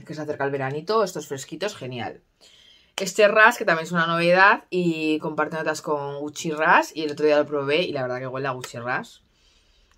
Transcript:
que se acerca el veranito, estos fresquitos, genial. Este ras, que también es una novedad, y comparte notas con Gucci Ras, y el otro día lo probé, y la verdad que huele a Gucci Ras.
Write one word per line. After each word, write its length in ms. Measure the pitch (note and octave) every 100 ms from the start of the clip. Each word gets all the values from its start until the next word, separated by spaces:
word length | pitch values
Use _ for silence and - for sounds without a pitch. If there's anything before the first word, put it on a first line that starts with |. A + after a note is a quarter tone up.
| -
que 80 |
se 80 | D3+
acerca 220 | D3 C#3+
el 60 | C#3
veranito, 520 | C#3 C3 D3 D#3+ A3
estos 260 | F#3+ D#3 -
fresquitos, 480 | C3+ - D#3 G3+ -
genial. 460 | B2+ B2 G2 C2 _ _ _ _ _ _ _ -
Este 300 | F#3+ - G#3
ras, 300 | G#3+ A3 -
que 80 |
también 220 | G#3 E3 E3
es 60 |
una 140 | F3 E3
novedad, 580 | E3+ E3+ F3+ G3 B3 -
y 500 | F3+ F3 D#3+ D#3 D3+
comparte 380 | D#3+ D3+ D3+ D#3
notas 240 | D#3 D#3
con 360 | - D3 C#3+ C#3+
Gucci 320 | D3 - E3+
Ras, 440 | D3+ E3 E3 D#3+
y 100 | D3+
el 80 | D3+
otro 120 | C#3+
día 140 | D3+ D3
lo 80 | D3
probé, 360 | D3 C#3 D3+
y 100 | -
la 100 | C3+
verdad 160 | B2+ B2
que 80 | C3
huele 220 | C3 C#3
a 40 |
Gucci 260 | B2+ B2 B2
Ras. 440 | A#2+ C#3 A#3 - _ _ _ _ _ _ _